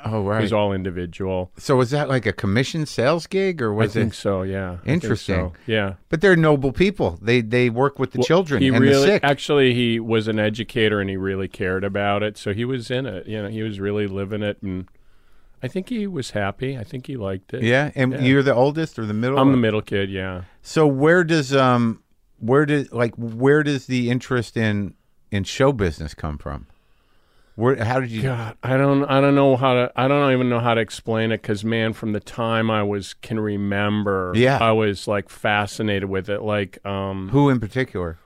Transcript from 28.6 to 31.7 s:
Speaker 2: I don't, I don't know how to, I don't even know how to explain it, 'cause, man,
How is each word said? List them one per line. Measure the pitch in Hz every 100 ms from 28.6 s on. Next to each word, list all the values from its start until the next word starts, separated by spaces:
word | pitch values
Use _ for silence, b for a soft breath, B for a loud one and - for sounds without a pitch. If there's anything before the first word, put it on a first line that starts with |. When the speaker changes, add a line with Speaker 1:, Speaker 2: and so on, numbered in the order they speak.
Speaker 2:
I | 123 131
don't, | 139 139 143
I | 135
don't | 139
know | 139 139 127
how | 135
to, | 123 123 -
I | 131
don't | 143 139
even | 127 127
know | 117
how | 120
to | 113
explain | 107 - - 110 113
it, | 110
'cause, | - 104
man, | 110